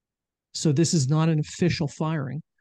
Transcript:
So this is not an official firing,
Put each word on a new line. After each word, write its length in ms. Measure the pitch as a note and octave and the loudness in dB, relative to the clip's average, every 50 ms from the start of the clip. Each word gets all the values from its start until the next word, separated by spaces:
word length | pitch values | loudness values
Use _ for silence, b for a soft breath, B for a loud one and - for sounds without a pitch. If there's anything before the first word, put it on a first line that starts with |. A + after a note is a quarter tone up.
| _ _ _ _ _ _ _ _ _ _ - | _ _ _ _ _ _ _ _ _ _ -12
So 180 | - - D#3+ | -2 0 2
this 240 | C#3+ C#3 E3+ E3 - | 4 4 2 2 2
is 140 | D#3+ C3 B2+ | 0 2 2
not 200 | D#3 D#3 D#3+ E3 | 2 2 2 2
an 100 | D#3+ D3+ | 2 0
official 500 | D3+ - - - F#3 E3+ - - - C#3 | -2 -4 -4 0 0 0 0 0 -4 -6
firing, 540 | - - D#3 D#3 E3 D#3 C3 B2+ C3 D#3 - _ _ _ | -4 -4 -4 -4 -2 -4 -4 -6 -8 -10 -12 _ _ _